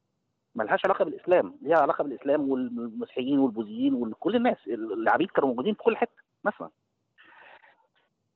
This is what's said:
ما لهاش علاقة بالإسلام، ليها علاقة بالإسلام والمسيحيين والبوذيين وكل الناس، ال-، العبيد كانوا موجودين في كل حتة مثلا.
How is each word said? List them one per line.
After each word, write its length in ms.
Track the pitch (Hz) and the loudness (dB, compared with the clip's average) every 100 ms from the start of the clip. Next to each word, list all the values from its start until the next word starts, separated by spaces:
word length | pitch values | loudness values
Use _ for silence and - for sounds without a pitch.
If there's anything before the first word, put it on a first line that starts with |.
| _ _ _ _ _ 233 | _ _ _ _ _ -6
ما 80 | |
لهاش 220 | 214 190 185 | -2 0 0
علاقة 200 | - 170 | 0 0
بالإسلام، 520 | - - 180 90 - | -2 2 2 2 -4
ليها 160 | 139 160 | 2 4
علاقة 260 | 139 165 | 4 0
بالإسلام 460 | 147 113 139 151 139 | -2 -4 0 2 2
والمسيحيين 920 | 131 123 120 117 117 117 131 127 139 | 0 -2 -6 -8 -8 -8 -6 0 2
والبوذيين 540 | 131 110 104 113 135 | 2 0 -6 -2 0
وكل 420 | 269 117 214 - 233 | 0 -2 -4 -2 2
الناس، 220 | 233 - 98 | 0 -2 -6
ال-، 260 | 110 110 | -6 -4
العبيد 380 | 104 110 120 185 | -2 2 2 2
كانوا 180 | - 139 | 0 0
موجودين 240 | 120 185 | 0 -2
في 100 | 214 | 0
كل 140 | 233 220 | 0 0
حتة 240 | 240 _ _ _ | -4 _ _ _
مثلا. 260 | 196 - 165 _ _ _ _ _ _ - - - _ _ _ _ _ _ _ | -6 -6 -14 _ _ _ _ _ _ -20 -20 -20 _ _ _ _ _ _ _